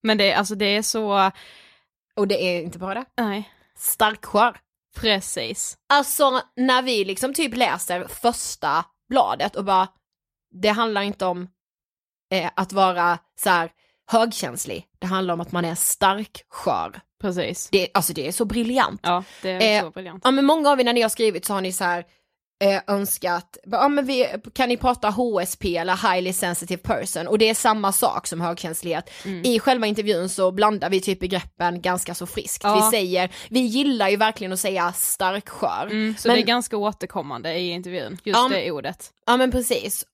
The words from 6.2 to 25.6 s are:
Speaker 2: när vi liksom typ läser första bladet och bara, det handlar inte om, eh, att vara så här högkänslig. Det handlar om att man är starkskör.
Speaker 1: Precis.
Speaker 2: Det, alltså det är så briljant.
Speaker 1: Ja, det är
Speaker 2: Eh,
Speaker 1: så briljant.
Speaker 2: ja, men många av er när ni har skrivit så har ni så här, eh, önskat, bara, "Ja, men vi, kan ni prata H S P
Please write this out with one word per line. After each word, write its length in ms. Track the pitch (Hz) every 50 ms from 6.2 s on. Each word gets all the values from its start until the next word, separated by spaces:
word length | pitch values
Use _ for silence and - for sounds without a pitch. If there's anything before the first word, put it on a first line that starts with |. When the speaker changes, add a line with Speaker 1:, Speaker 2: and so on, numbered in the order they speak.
| 294 269 254 254 - _ _
Speaker 2:
när 260 | 247 254 262 254 254
vi 220 | 254 262 240 214 190
liksom 300 | 190 190 - 254 262 269
typ 220 | - 320 254 220
läser 500 | 254 247 175 131 180 - - 175 180 - -
första 760 | - - - 240 240 - - - - _ - 151 143 160 175 _ _ _ _ _
bladet 480 | 240 269 - 95 120 - - 202 -
och 80 | - 196
bara, 240 | 202 190 185 190 190 _ _ _ _ _ _ _ _ _ _ _ _ _ 180
det 60 | 190 208
handlar 340 | 208 220 226 226 214 196
inte 240 | 202 202 202 - 196
om, 220 | 185 175 180 180 180 _ _ _ _ _ _ _ _ _ _ _ _ _ _ _ _
eh, 180 | 190 190 165 175 _
att 160 | - 190 185
vara 460 | 190 196 190 185 180 175 170 175 175 165 _ _ _ -
så 100 | - 208
här 200 | 180 170 165 165 _ _ _ _ _ _ _
högkänslig. 760 | - 233 226 226 240 208 - - 135 120 - - - 95 - - _ _ _
Det 80 | -
handlar 280 | 180 190 190 190 180 170
om 60 | 170
att 120 | 170 -
man 120 | - 175 175
är 100 | 165 165
starkskör. 1300 | - - - - _ 202 190 196 208 214 - _ - _ _ - - - 190 127 90 82 - - 185 _ _ _ _
Speaker 1:
Precis. 480 | - 196 175 180 170 107 180 - - -
Speaker 2:
Det, 160 | - 196 180 - _
alltså 180 | 196 160 -
det 160 | 165 165 131 147
är 40 |
så 120 | 180 - 226
briljant. 560 | 196 208 240 233 226 247 262 - - - -
Speaker 1:
Ja, 220 | - 170 175 180 185 - - -
det 80 | - 190
är 280 | 185 185 220 214 208 208
Speaker 2:
Eh, 60 | 170
Speaker 1:
så 60 | 160
briljant. 320 | - 185 190 180 165 190 -
Speaker 2:
ja, 60 | 254
men 140 | 269 269 277
många 260 | 277 311 320 294 285
av 100 | 285 262
er 40 | 247
när 80 | 240
ni 100 | 240 240
har 60 | 226 220
skrivit 360 | - - 226 214 185 165 -
så 80 | - 202
har 60 | 196
ni 120 | 190 185
så 120 | 185 - 196
här, 200 | 175 175 175 170 _ _ _ _ _ _ _ _ _ _ _ 202
eh, 180 | 196 196 190 -
önskat, 680 | - 202 202 202 196 - - - 180 175 175 - _ - - _
bara, 140 | 190 214 -
"Ja, 80 | 269 285
men 180 | 285 285 269
vi, 200 | 247 277 247 240 - - 220 - 226 _
kan 140 | - 262 240
ni 80 | 240
prata 340 | 240 - 254 247 247 - 208
H 300 | 196 220 247 240 214 180
S 160 | 180 - -
P 200 | _